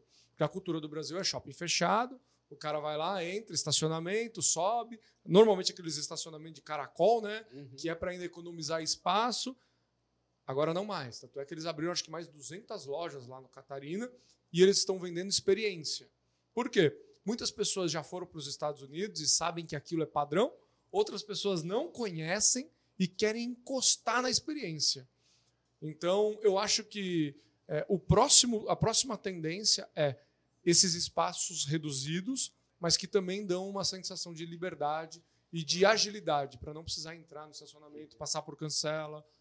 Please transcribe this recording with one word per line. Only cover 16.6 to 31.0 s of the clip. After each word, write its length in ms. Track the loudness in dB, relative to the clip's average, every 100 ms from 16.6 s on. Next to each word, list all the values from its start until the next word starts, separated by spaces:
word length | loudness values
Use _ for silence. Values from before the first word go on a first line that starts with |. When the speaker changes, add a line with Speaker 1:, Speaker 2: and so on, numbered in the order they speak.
| 2
Speaker 1:
quê? 260 | 4 4 2 -10 _
Muitas 260 | -6 -4 -4
pessoas 400 | -2 0 0 0
já 100 | -2
foram 240 | -6 -10
pros 220 | -10 -10 -10
Estados 340 | -6 -6 -6
Unidos 380 | -10 -8 -6 -2
e 80 | 2
sabem 380 | 2 2 -4
que 100 | -6
aquilo 280 | -8 -4 -2
é 20 |
padrão. 480 | 0 0 2 2 2 0 _ _ _
Outras 320 | -2 0 -4
pessoas 420 | -6 -4 -2 -2
não 280 | -2 -2 -4
conhecem 800 | -4 -6 -4 -2 2 4 2 -2 _ _ 0
e 100 | 0
querem 360 | 2 0 2
encostar 800 | -4 -6 -6 2 2 2 2 0
na 80 | 2
experiência. 760 | 0 0 -6 -6 0 0 0 -8 _ _ _ _ _ _ _
Então, 560 | -12 -2 0 2 2 4
eu 160 | 4 4
acho 260 | 2 0
que, 520 | -2 -6 0 0 0 -4 _ _ -6
é, 180 | -4 0
o 120 | 0
próximo, 680 | 6 6 8 8 6 2 0
a 60 |
próxima 420 | 0 2 2 0 -4
tendência 680 | -6 -4 -4 -2 0 0 0
é 200 | 0 0 0 _ _ _ _
esses 300 | 4 6 6
espaços 680 | 2